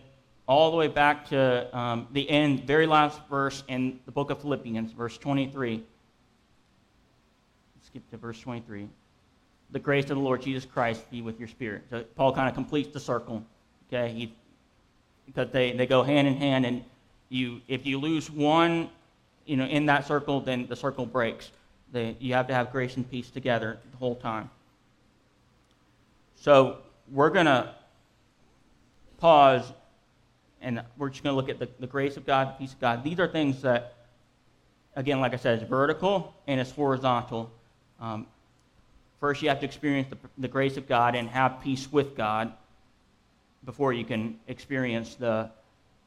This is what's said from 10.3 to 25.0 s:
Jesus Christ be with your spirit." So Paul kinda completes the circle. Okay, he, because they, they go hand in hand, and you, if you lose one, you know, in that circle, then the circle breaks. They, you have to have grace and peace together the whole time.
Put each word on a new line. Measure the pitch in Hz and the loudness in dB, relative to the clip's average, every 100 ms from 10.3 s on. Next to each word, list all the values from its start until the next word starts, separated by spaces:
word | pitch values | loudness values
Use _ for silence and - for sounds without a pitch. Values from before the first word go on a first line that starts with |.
| 127 | -2
Jesus | 127 131 131 | -2 -6 -6
Christ | - 120 113 - | -2 -2 -2 -8
be | 120 | -12
with | 113 113 | -10 -10
your | 117 | -14
spirit." | - 113 98 - | -10 -10 -10 -10
So | 117 - | -12 -10
Paul | - 135 | 0 2
kinda | 135 131 | 2 0
completes | 127 127 151 135 | -2 -4 -2 -4
the | 135 | -8
circle. | - 120 120 110 110 _ _ _ _ | -4 -4 -4 -10 -12 _ _ _ _
Okay, | 123 120 | -4 -4
he, | 113 117 113 _ _ _ _ _ _ _ _ - | -6 -10 -14 _ _ _ _ _ _ _ _ -12
because | - 123 | -6 -2
they, | 135 123 | 0 0
they | 120 127 | 2 4
go | 131 | 4
hand | 127 147 139 | 6 4 4
in | 131 | 2
hand, | 143 131 123 | 2 2 2
and | 123 - _ _ _ _ | -2 -8 _ _ _ _
you, | 127 127 120 - | -4 -4 -6 -8
if | 131 135 | -6 -2
you | 135 | -2
lose | 147 160 143 | 0 -2 -2
one, | 147 147 160 170 170 165 - _ _ _ _ - | -2 2 4 4 2 -4 -10 _ _ _ _ -4
you | 139 | -2
know, | |
in | 131 147 147 | 0 2 2
that | 143 135 | 2 2
circle, | 147 143 139 | -2 0 -2
then | 131 127 120 | -2 -4 -4
the | 120 | -6
circle | 139 131 120 | -6 -6 -4
breaks. | 127 117 - - - _ _ _ | 0 -2 -2 -12 -20 _ _ _
They, | 123 113 113 | -6 -4 -6
you | 131 | -2
have | 127 127 | 0 2
to | |
have | 131 120 | 0 0
grace | 135 123 127 | -2 -4 -4
and | 123 | -6
peace | 123 120 | -8 -10
together | - 127 117 110 110 - | -6 -2 0 -2 -8 -16
the | - | -8
whole | 127 120 | -6 -4
time. | 120 110 107 - _ _ _ _ | -6 -6 -8 -18 _ _ _ _